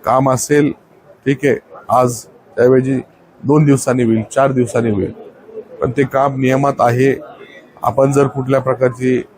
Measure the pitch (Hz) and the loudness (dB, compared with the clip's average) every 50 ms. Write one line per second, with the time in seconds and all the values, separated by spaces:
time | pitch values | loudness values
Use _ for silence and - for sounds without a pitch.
0 | - - 120 131 135 - 131 - - - 147 147 147 147 - _ _ _ _ _ | -4 -2 -2 0 0 0 -2 -2 -2 0 0 2 2 0 -4 _ _ _ _ _
1 | _ - - _ _ 135 143 - 143 139 113 - _ _ - - - - 113 127 | _ -20 -20 _ _ -4 -2 0 0 -2 -2 -2 _ _ -20 -20 -6 0 2 2
2 | 127 123 123 110 - - - - _ - - - 120 127 131 131 131 131 135 127 | 2 0 -2 -8 -14 -18 -20 -20 _ -10 -2 2 4 4 4 4 2 0 -4 -4
3 | - _ _ _ _ _ _ _ - 120 147 151 156 143 139 127 - 131 123 127 | -6 _ _ _ _ _ _ _ -2 2 2 4 4 4 2 2 2 -2 0 0
4 | 123 113 113 110 107 - - 135 135 139 135 127 120 113 - 120 117 113 104 98 | 2 2 2 0 -2 -2 0 0 0 2 2 0 -2 0 0 -2 0 0 0 -2
5 | 95 - - - - - - - - - - - - - - - 143 135 117 143 | -2 -4 -6 -14 -20 -20 -20 -20 -20 -18 -16 -16 -16 -16 -8 -6 -6 -4 0 -2
6 | 135 127 - 135 139 143 135 131 131 127 131 135 143 139 135 - 110 120 120 123 | -2 0 0 -2 -2 0 -2 0 0 0 0 2 0 -2 0 2 0 0 2 2
7 | 131 139 127 - - - - - - - - - - - _ - - 123 120 135 | 2 2 0 -2 -6 -16 -18 -20 -20 -20 -20 -20 -20 -20 _ -6 -4 -2 0 2
8 | 135 139 139 139 139 131 - 135 127 127 135 135 127 131 127 120 131 123 120 123 | 2 2 4 2 2 2 0 -6 -4 -2 -2 0 0 -2 -2 0 0 -2 -2 -2
9 | 127 131 127 120 120 - - | -2 -2 -2 -2 -4 -8 -18